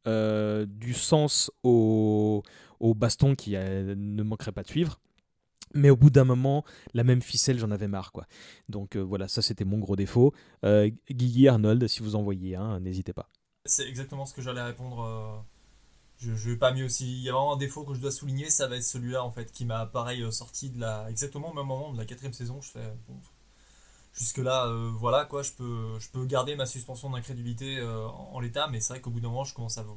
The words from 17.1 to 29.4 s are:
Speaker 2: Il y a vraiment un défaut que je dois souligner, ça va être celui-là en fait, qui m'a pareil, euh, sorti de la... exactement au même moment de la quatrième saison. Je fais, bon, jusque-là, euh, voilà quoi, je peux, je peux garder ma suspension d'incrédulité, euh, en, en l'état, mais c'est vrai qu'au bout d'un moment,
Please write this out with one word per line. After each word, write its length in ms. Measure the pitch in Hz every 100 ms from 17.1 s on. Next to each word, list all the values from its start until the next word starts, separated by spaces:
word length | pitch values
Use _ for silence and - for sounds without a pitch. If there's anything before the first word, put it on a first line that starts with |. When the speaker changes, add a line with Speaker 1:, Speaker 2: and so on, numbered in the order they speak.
Speaker 2:
Il 120 | 127
y 60 | 127
a 20 |
vraiment 240 | 131 143 139
un 20 |
défaut 260 | 139 151
que 120 | 143 131
je 40 |
dois 120 | 135
souligner, 400 | 135 143 135 151
ça 160 | - 135
va 80 | 123
être 80 |
celui-là 400 | 110 123 123 127
en 80 | 123
fait, 200 | 120 113
qui 140 | - 120
m'a 220 | 113 113
pareil, 340 | 120 120 123
euh, 80 | 117
sorti 400 | 107 117 - 135
de 100 | 120
la... 280 | 113 107 110
exactement 400 | 110 143 143 160
au 60 | 151
même 100 | 139
moment 260 | 131 151
de 60 | 123
la 80 | 110
quatrième 280 | 120 135
saison. 280 | 117 120 135
Je 80 | 135
fais, 240 | 120 110 113 110
bon, 80 | 131 - _ _ _ _ - _ _ _
jusque-là, 540 | - - - 127 131 123
euh, 240 | 113 117
voilà 320 | 113 117 131 147
quoi, 160 | 143
je 100 | 143
peux, 480 | - 123 117 113 110
je 100 | -
peux 160 | 127 127
garder 300 | 131 127 147
ma 100 | 127
suspension 440 | 127 - 123 139
d'incrédulité, 680 | 127 117 120 120 117 135 135
euh, 260 | 117 113 110
en, 300 | - - 127
en 40 |
l'état, 300 | 120 139 151
mais 80 | 117
c'est 140 | -
vrai 80 | 127
qu'au 80 | 123
bout 100 | 117
d'un 80 | 117
moment, 160 | 120